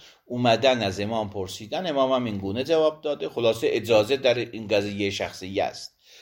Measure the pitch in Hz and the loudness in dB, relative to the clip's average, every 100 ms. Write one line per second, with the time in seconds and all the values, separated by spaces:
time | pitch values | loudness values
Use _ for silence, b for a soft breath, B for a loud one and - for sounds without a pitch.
0 | b b b 123 123 113 131 123 98 92 | b b b 0 2 4 4 4 0 -2
1 | 104 113 104 101 92 - 104 151 185 139 | -4 -2 -4 -6 -8 -10 -8 -6 -2 0
2 | 131 127 120 101 95 120 135 160 156 156 | 2 2 0 -4 -4 -4 0 2 2 0
3 | 147 143 - - 113 113 151 120 104 107 | -6 -4 -6 0 2 2 2 0 4 4
4 | 104 135 123 120 113 110 104 104 101 101 | 4 2 2 2 -2 -8 0 0 0 -2
5 | 101 98 90 - 92 95 73 - - _ | -2 -2 -6 -8 -6 -2 -2 -4 -16 _
6 | b b | b b